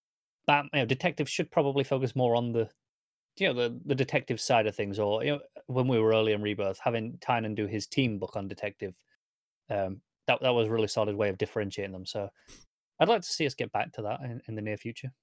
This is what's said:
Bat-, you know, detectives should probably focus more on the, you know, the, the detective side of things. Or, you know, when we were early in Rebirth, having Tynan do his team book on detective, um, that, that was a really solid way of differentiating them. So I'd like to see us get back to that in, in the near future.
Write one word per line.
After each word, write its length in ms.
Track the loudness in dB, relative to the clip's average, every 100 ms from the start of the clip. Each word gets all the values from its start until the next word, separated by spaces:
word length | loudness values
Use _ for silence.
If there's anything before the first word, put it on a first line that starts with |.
| _ _ _ _ 2
Bat-, 200 | 2 2
you 60 | 0
know, 40 | 2
detectives 460 | 2 0 -2 -4
should 180 | -2 0
probably 360 | 2 2 2 0
focus 320 | 0 0 2
more 180 | 4 4
on 160 | 2
the, 180 | 0 -2 _ _ _ _ _ _ -2
you 100 | 0
know, 60 |
the, 260 | 2 -2 -2 -2
the 100 | 0
detective 460 | 2 0 -2 -4
side 260 | 4 4 4
of 80 | 0
things. 240 | -4 0
Or, 240 | 0 2
you 80 | 0
know, 80 | -2 -6 -20 -4
when 200 | 0 2
we 100 | 4
were 120 | 6
early 220 | 6 4
in 80 | 2
Rebirth, 380 | 0 -2 -2 -2
having 340 | -2 -2 -4 -8
Tynan 340 | -2 0 0 -2
do 100 | -2
his 220 | -4 -2
team 320 | 0 0 0
book 160 | -6 -6
on 140 | -8
detective, 440 | -6 -8 -6 -10 -12 _ _ _ _ _ _ _
um, 320 | -2 -2 -4 _ _ -2
that, 140 | 2
that 120 | 4
was 140 | 4 2
a 40 |
really 180 | 2 0
solid 260 | 0 0 0
way 140 | 0
of 80 | 0
differentiating 560 | -4 -2 -4 -6 -8
them. 120 | -8 -8
So 220 | -8 -8 _ _ -20 _ _ _ 0
I'd 80 | 2
like 140 | 4
to 60 | 0
see 140 | -2 -2
us 80 |
get 180 | -2 -4
back 220 | -2 -4
to 80 | -6
that 180 | -6 -6
in, 200 | -8 -10 -8
in 60 | -8
the 60 |
near 140 | -6 -6
future. 380 | -8 -10 -12 _